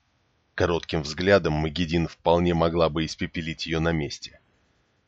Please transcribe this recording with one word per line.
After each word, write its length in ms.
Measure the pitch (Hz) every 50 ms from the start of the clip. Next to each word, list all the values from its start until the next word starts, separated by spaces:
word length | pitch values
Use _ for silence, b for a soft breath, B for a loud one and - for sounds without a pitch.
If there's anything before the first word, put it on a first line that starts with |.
| _ _ _ _ _ _ _ _ _ _ _
Коротким 480 | - 92 85 85 82 - - 87 82 73
взглядом 520 | 76 78 80 90 98 101 95 80 82 78
Магедин 520 | 76 78 80 73 85 87 78 82 85 80
вполне 480 | - - - - 82 85 87 87 87 85
могла 340 | 82 82 82 82 85 82 78
бы 160 | 73 80 80
испепелить 640 | 73 - - 92 82 - 87 80 80 78 - -
её 140 | 78 80 78
на 100 | 80 82
месте. 480 | 82 78 71 69 - - - - - - _ _ _ _ _ _ _ _ _ _ _ _ _